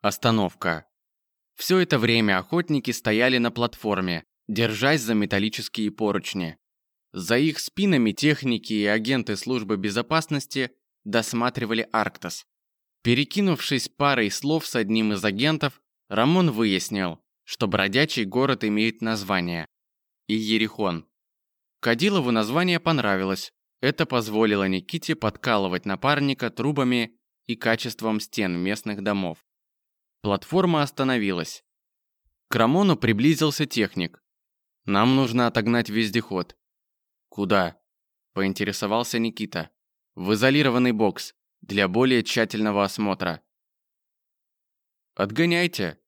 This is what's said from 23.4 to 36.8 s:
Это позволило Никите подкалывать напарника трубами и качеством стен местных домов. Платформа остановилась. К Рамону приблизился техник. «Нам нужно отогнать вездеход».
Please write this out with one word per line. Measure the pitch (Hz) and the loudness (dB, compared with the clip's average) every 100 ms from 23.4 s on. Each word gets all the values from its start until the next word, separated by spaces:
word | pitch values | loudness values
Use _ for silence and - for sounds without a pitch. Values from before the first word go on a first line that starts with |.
| - _ _ _ | -6 _ _ _
Это | 127 - | -4 0
позволило | 165 123 110 107 113 101 98 | 0 0 0 2 2 2 2
Никите | 92 87 170 - 156 | -2 -4 -8 -6 -2
подкалывать | 107 - - 107 95 90 101 | -2 -2 0 0 0 -2 -4
напарника | 95 131 147 143 131 120 | -2 0 0 0 -2 -4
трубами | - 123 143 127 123 113 _ _ _ - | -2 -2 0 2 0 -2 _ _ _ -10
и | 117 | -4
качеством | 117 113 120 - 110 107 | 0 0 -4 -6 -4 -4
стен | - - 98 87 | -4 -2 -2 0
местных | 92 107 107 104 | -2 -4 -6 -6
домов. | 101 101 92 82 _ _ _ _ _ _ _ _ | -2 -2 -4 -8 _ _ _ _ _ _ _ _
Платформа | 107 101 - 175 185 160 | -2 -2 0 2 2 2
остановилась. | 143 - 131 123 104 87 80 - _ _ _ _ _ _ _ _ _ | 0 -2 0 0 0 -2 -4 -10 _ _ _ _ _ _ _ _ _
К | 110 | 0
Рамону | 113 165 202 160 | 4 4 4 4
приблизился | 120 104 139 151 156 - | 2 4 2 4 0 0
техник. | 147 117 98 - 85 - _ _ _ _ _ _ | -2 0 0 0 -4 -6 _ _ _ _ _ _
«Нам | - 98 117 131 | -2 2 4 4
нужно | 131 117 120 | 2 2 2
отогнать | 117 107 120 110 | 2 2 0 0
вездеход». | 107 110 110 107 95 87 - _ _ | -2 0 -2 -2 -6 -6 -12 _ _